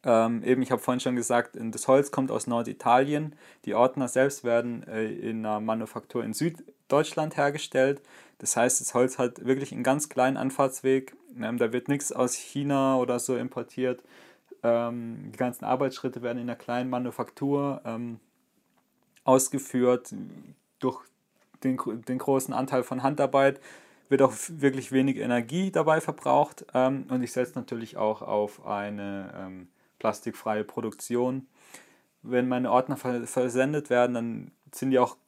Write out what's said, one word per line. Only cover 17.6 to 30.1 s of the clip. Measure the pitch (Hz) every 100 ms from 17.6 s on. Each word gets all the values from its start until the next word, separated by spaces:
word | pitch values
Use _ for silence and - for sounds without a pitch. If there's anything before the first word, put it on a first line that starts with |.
| 143 131
ähm, | - 113 120 113 _ _ _ _ _ _ _ _ _ _
ausgeführt. | - 131 131 139 - 127 123 123 - 101 95 - - - _ _
Durch | 131 - - _ _ _ _ _
den | 135 131
gro-, | -
den | 113 113 127
großen | - 135 131
Anteil | 113 131 131
von | 123 127
Handarbeit | 135 147 135 139 139 143 - - - _ _
wird | 135
auch | 135
f-, | - - 160
wirklich | 139 131 123
wenig | 131 135 131
Energie | 117 120 117 170 190
dabei | 170 160 156
verbraucht. | - - 139 139 147 - -
Ähm, | 127 131 139 -
und | 127
ich | 123
setze | 127 123 131
natürlich | 117 117 113 -
auch | 107 107
auf | 110 104 104 - -
eine, | 101 101 104 101 98 95 -
ähm, | 95 92 90 _ _ _
plastikfreie | 110